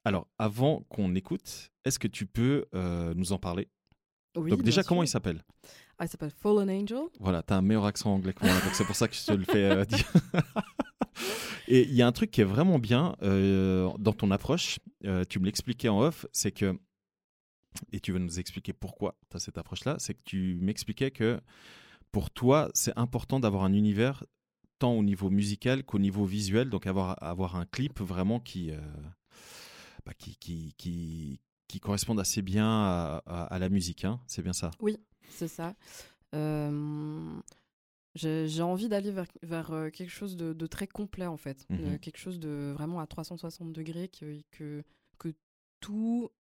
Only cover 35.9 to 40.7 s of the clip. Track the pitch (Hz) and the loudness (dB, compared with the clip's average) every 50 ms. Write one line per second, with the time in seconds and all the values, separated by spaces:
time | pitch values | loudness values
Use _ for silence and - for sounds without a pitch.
35.9 | - - - - _ _ _ _ - 151 151 151 156 151 147 147 147 147 147 151 | -20 -20 -20 -20 _ _ _ _ -6 -4 -2 -2 -2 -2 -2 -2 -4 -4 -4 -4
36.9 | 151 151 151 151 151 160 160 160 147 - - - - _ _ _ _ _ _ _ | -6 -6 -6 -8 -8 -8 -10 -10 -12 -14 -16 -18 -20 _ _ _ _ _ _ _
37.9 | _ _ _ _ - 165 160 160 156 160 160 156 156 160 170 175 185 190 226 226 | _ _ _ _ -10 -6 -4 -2 -2 -2 -2 -2 -2 -2 -2 -2 -2 -2 -2 -2
38.9 | 208 202 196 208 196 190 175 - - - 170 160 165 165 156 160 160 156 156 156 | -2 -2 -2 -4 -4 -6 -8 -8 -12 -14 -10 -6 -6 -6 -6 -4 -6 -6 -6 -6
39.9 | - - 185 175 - - 202 196 185 170 170 160 160 160 165 156 | -8 -10 -14 -14 -12 -12 -10 -10 -8 -6 -6 -6 -6 -6 -8 -8